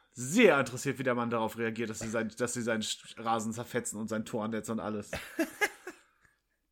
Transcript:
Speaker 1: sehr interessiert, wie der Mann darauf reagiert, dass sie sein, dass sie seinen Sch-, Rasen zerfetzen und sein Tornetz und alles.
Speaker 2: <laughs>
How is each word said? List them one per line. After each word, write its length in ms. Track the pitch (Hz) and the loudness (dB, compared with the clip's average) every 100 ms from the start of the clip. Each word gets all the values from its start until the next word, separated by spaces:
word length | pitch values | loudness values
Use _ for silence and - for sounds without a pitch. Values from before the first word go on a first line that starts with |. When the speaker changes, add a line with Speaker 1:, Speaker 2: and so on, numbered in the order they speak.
| _ | _
Speaker 1:
sehr 480 | - 127 190 220 143 | -10 0 8 8 8
interessiert, 380 | 123 127 139 127 | 2 -2 -4 0
wie 60 | |
der 100 | 127 | 0
Mann 160 | 123 117 | 2 2
darauf 300 | 117 110 110 | 0 0 0
reagiert, 320 | 113 110 113 | -2 -2 -4
dass 80 | 110 | -4
sie 100 | 113 | -2
sein, 240 | 113 110 - | -2 -2 -2
dass 140 | 120 | -2
sie 100 | 123 | 0
seinen 180 | 113 110 | 0 0
Sch-, 420 | 107 - - - | 0 -4 -8 -6
Rasen 300 | 113 113 110 | 0 0 0
zerfetzen 460 | 113 120 123 113 104 | -6 -4 -4 -4 -6
und 80 | 110 | -4
sein 180 | 110 107 | -4 -2
Tornetz 440 | 117 107 110 107 | -2 -2 -2 -2
und 100 | 110 | -4
alles. 320 | 87 107 104 - | -2 -4 -6 -8
Speaker 2:
<laughs> 60 | - - 320 - 415 - - - _ _ _ _ _ _ _ | -8 -4 -4 0 -4 -4 -16 -18 _ _ _ _ _ _ _